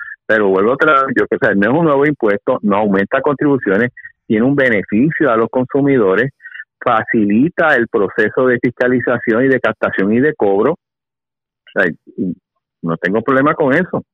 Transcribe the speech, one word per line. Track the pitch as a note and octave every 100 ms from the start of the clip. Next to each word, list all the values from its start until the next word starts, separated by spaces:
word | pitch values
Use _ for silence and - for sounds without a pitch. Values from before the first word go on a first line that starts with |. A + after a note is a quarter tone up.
| - - -
pero | A2 G2+
vuelvo | F#2+ G#2
otra | C#3 D#3 C#3
vez, | C3+ A#2+
yo, | G#2
o | G#2 A#2
sea, | G2
no | G2+
es | C#3+
un | E3
nuevo | C#3 D3
impuesto, | C#3+ A2 G2+ - B2+
no | G#2 G2+
aumenta | G#2+ F#2+ G2 C3+
contribuciones, | C#3 C#3 D3 C#3 G#2 F#2+ B2 - - - -
tiene | A2 B2
un | C#3+
beneficio | C3 G#2+ - G#2 D3 - D3
a | A2+
los | A2+
consumidores, | C3 B2+ C#3+ C#3 C3+ G2+ F#2+ C3 - - - - _
facilita | - A2+ A2 A#2+ G2+ G#2+ D3+ - D#3+ C#3
el | A#2
proceso | A#2 F#2+ - G#2+ - B2+
de | A#2+
fiscalización | B2 - B2+ B2+ A#2 A#2+ - A2
y | C3+
de | C3
captación | A2 A2 G#2 - G2
y | A2+
de | D3
cobro. | D3 G#2 G2 A#2
O | E3+ _ _ _ _ _ _ _ _ - -
sea, | F2+ - - -
y | F#2 E2+ _ _ _ _
no | E2 E2
tengo | F2+ G#2
problema | A2 C3 C#3+ D#3+
con | D3
eso. | C#3+ F#3 - -